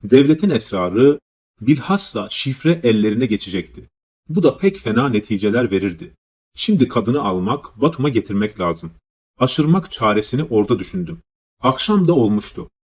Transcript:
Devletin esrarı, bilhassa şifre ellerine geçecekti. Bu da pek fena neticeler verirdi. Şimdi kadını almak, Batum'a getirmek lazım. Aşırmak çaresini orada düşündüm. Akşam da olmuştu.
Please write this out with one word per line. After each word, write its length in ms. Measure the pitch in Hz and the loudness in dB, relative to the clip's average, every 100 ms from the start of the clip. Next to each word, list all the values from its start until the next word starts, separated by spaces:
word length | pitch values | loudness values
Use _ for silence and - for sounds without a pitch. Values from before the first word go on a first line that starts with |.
Devletin 460 | 101 127 143 156 208 | 6 6 6 2 2
esrarı, 680 | 135 - 92 90 98 135 143 _ _ _ _ | -2 -4 -4 -2 4 4 4 _ _ _ _
bilhassa 640 | 110 147 - 196 - 113 - | 0 0 0 -4 -2 -8 -8
şifre 500 | - 135 131 156 170 | -8 -8 -2 0 2
ellerine 420 | 123 110 107 104 127 | 2 2 2 0 -2
geçecekti. 640 | 107 - 92 - - - _ _ _ _ | -2 -4 -8 -8 -16 -20 _ _ _ _
Bu 140 | 156 | 0
da 140 | 165 - | 0 2
pek 200 | 196 190 | -2 -2
fena 320 | 120 110 135 | -2 0 0
neticeler 640 | 107 - 104 104 117 117 | -2 -2 -2 0 0 0
verirdi. 440 | 95 98 85 - _ _ _ _ - | -2 -2 -6 -16 _ _ _ _ -10
Şimdi 320 | - 202 123 | -2 2 2
kadını 340 | 123 104 139 | 0 -2 -2
almak, 600 | 104 92 92 143 - 104 | -2 -4 -2 -4 -6 -2
Batum'a 280 | 143 165 143 | -2 0 -2
getirmek 500 | 117 - 101 104 - | -2 -2 -2 -4 -2
lazım. 320 | 90 82 82 - _ _ _ _ | -4 -4 -10 -18 _ _ _ _
Aşırmak 520 | 135 - 151 185 - | -2 0 2 2 0
çaresini 520 | - 110 104 107 127 | -4 0 0 0 -4
orada 360 | 156 113 104 113 | 0 0 2 0
düşündüm. 420 | - 92 85 82 _ _ _ _ | -2 -8 -8 -10 _ _ _ _
Akşam 480 | 127 131 - 208 170 | -2 -2 0 2 4
da 60 | |
olmuştu. 560 | 175 110 104 - - - _ | 4 2 0 -4 -14 -16 _